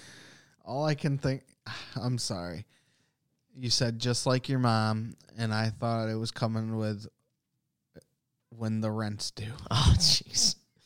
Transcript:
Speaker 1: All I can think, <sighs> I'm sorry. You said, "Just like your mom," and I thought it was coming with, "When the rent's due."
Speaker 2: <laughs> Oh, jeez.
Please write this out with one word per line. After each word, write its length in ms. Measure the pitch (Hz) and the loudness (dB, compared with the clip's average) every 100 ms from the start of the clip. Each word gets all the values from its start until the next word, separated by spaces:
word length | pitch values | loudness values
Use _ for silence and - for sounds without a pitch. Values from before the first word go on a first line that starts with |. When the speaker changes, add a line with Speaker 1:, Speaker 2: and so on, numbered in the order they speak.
| - - - - _ _ | -20 -20 -20 -20 _ _
Speaker 1:
All 220 | - 131 151 | -8 -2 0
I 100 | 143 | 0
can 220 | 151 139 | 0 0
think, 260 | 135 135 - _ - | -2 -4 -8 _ -14
<sighs> 240 | - - - | -14 -10 -4
I'm 160 | 123 120 | -2 -2
sorry. 480 | - 95 87 82 - _ _ _ _ _ _ _ _ 131 | -2 -4 -6 -10 -12 _ _ _ _ _ _ _ _ -6
You 120 | 120 | 0
said, 260 | - 120 113 | 2 0 0
"Just 300 | 123 117 131 | 0 0 2
like 220 | 127 - | 0 0
your 100 | 131 | 2
mom," 560 | 123 113 110 110 113 - - 110 | 4 4 2 0 -4 -10 -14 -6
and 160 | 113 | -2
I 200 | 107 110 | 0 -2
thought 380 | 104 117 113 110 | -2 -2 -2 -2
it 60 | 110 | -4
was 140 | 113 | -4
coming 480 | - 113 113 110 110 | -2 -2 -2 -2 -2
with, 300 | 107 104 110 _ _ _ _ _ _ _ _ - _ _ _ _ _ | -2 -4 -10 _ _ _ _ _ _ _ _ -20 _ _ _ _ _
"When 320 | 113 110 110 | -6 -2 0
the 100 | 110 | 0
rent's 400 | 110 107 104 - | -2 -4 -4 -8
due." 200 | - 107 - | -8 -10 -8
Speaker 2:
<laughs> 120 | - | 0
Oh, 220 | 120 139 - | 4 8 8
jeez. 580 | - - - - - - _ _ | 6 4 2 2 2 0 _ _